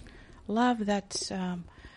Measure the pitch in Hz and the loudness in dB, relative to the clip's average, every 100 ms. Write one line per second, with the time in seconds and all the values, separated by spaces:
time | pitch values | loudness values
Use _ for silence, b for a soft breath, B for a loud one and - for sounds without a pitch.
0 | b b b b - 214 247 233 202 202 | b b b b -2 4 4 4 2 2
1 | - - - 196 185 180 170 b b | 0 -6 -4 -2 -2 -4 -8 b b